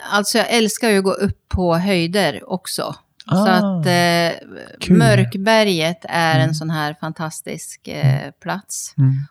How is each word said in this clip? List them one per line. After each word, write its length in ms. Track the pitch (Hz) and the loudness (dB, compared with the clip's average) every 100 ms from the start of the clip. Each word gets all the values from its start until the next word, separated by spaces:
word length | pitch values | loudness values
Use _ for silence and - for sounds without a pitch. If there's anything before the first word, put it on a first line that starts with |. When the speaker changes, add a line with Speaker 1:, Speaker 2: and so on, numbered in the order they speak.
| - | -4
Speaker 1:
alltså 260 | 202 202 240 | -2 0 0
jag 120 | 240 | 0
älskar 380 | 233 220 - 233 | 2 0 0 0
ju 80 | 202 | 2
att 60 | |
gå 80 | 196 | 2
upp 360 | - 196 - - | 0 -2 -4 -6
på 280 | - 180 165 | -2 0 0
höjder 760 | 190 190 165 196 175 - - | 2 0 0 0 0 -2 -6
också. 420 | 185 - - - - _ _ - | -8 -6 -8 -8 -10 _ _ -2
Så 60 | 180 | 0
Speaker 2:
Ah, 120 | 202 | 4
Speaker 1:
att, 360 | 185 202 185 160 | 4 2 0 2
eh, 600 | 175 175 170 170 - - 87 62 - | 2 4 2 0 -4 -12 -18 -18 -8
Speaker 2:
kul. 160 | - 180 | 2 6
Speaker 1:
Mörkberget 1040 | 147 - 185 190 196 220 214 175 156 175 - | 6 4 2 0 2 4 4 2 -2 -4 -4
är 260 | 170 165 160 | 0 2 2
Speaker 2:
Mm. 120 | 160 | 2
Speaker 1:
en 60 | |
sån 160 | 156 156 | 0 -4
här 260 | 160 147 151 | -4 -4 -6
fantastisk, 880 | 160 160 160 - - 147 - - - | -10 -8 -10 -10 -12 -12 -14 -18 -14
eh, 320 | - 147 131 | -12 -8 -8
Speaker 2:
Mm. 100 | 143 - | -10 -14
Speaker 1:
plats. 520 | 175 175 - - - - | -10 -10 -10 -14 -10 -2
Speaker 2:
Mm. 140 | 135 135 143 | 0 0 -6